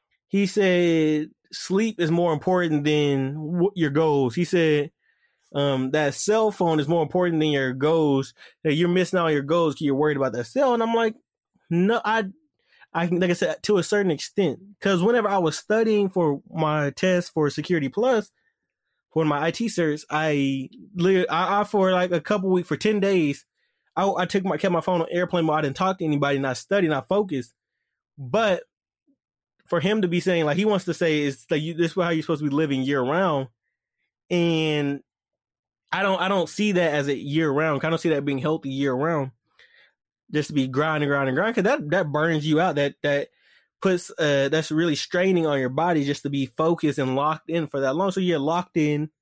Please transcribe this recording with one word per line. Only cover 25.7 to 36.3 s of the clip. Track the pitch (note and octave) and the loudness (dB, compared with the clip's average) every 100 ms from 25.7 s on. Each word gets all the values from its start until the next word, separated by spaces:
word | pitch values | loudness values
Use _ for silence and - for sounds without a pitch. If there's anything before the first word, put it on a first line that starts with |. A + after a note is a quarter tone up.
| - | -2
talk | F#3 F#3 | -2 -2
to | |
anybody, | D#3+ C#3+ C#3+ C#3 | -2 0 0 0
and | |
I | C3+ | -2
studied, | B2 - G3+ E3+ | -6 -2 0 0
and | |
I | C#3+ | 0
focused. | - G3 G3 C3+ A#2 _ _ _ _ _ _ - | 0 0 0 -4 -8 _ _ _ _ _ _ -16
But | C3 G#3 G#3+ F3 - _ _ _ _ _ _ _ _ _ | -4 0 0 -2 -6 _ _ _ _ _ _ _ _ _
for | - E3+ | -4 -2
him | F3 A3 | 0 0
to | F3+ | 0
be | F3 | 0
saying, | F#3+ E3+ | 0 0
like, | D3+ E3+ | 0 0
he | |
wants | G#3+ G3 | 0 0
to | F3 | -2
say, | D3+ E3+ D3+ | -2 0 0
"Is | D3 C#3 | -2 -4
that | - D#3 | -4 -4
you, | D#3 | -2
this | D#3+ E3 | -2 -2
is | |
how | F#3+ F3 | 0 -2
you're | D#3+ | -2
supposed | D#3 D3+ | -2 -2
to | D3 | -2
be | |
living | C#3+ D3+ C3+ | 0 0 0
year | C3 C#3 | 0 0
round." | B2+ E3 F#3 C#3+ C3 _ _ _ _ _ _ _ - | 0 0 0 -2 -6 _ _ _ _ _ _ _ -4
And | F3 E3+ D#3+ D#3 D3+ C#3+ C#3+ - _ _ _ _ _ _ _ - | 0 2 2 0 0 -2 -4 -10 _ _ _ _ _ _ _ -8
I | E3+ | -2
don't, | G3 F#3 | 0 0
I | |
don't | F#3 | 0